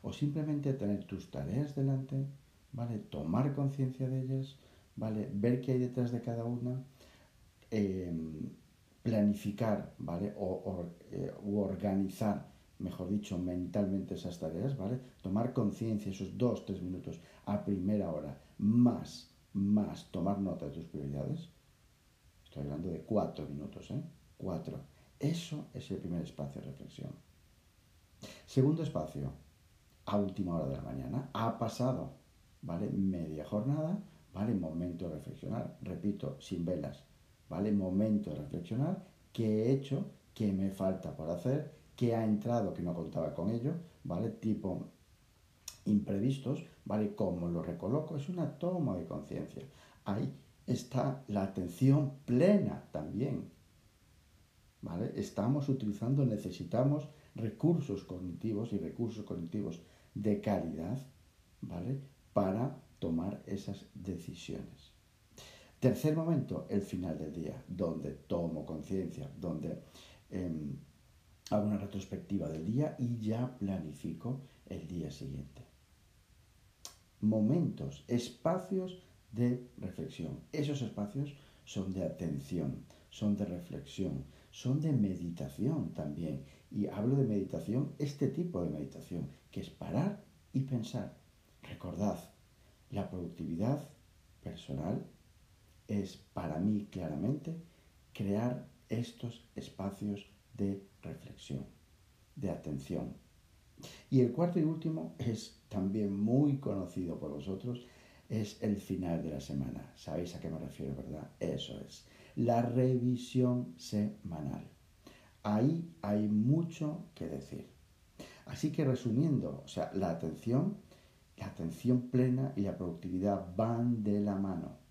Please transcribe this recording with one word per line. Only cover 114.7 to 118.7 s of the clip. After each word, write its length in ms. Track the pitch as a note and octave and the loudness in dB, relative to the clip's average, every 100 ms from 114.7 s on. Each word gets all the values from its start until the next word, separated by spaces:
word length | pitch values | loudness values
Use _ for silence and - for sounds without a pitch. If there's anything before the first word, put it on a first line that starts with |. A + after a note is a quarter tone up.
| - - - - - - - | -18 -20 -20 -20 -20 -20 -6
Ahí 480 | G#2 G#2+ C3 E3+ - - | 2 6 6 4 -2 -6
hay 280 | G#2 G#2 G#2+ | 2 2 4
mucho 760 | G#2+ A#2+ D#3 E3+ - D3+ D#3+ - - | 4 6 6 4 -2 -2 -2 -8 -8
que 120 | - | -6
decir. 400 | C#3 C#3 - - - - - - - - - - | -6 -6 -10 -12 -18 -20 -20 -20 -18 -18 -18 -12
Así 260 | - D3+ | -2 0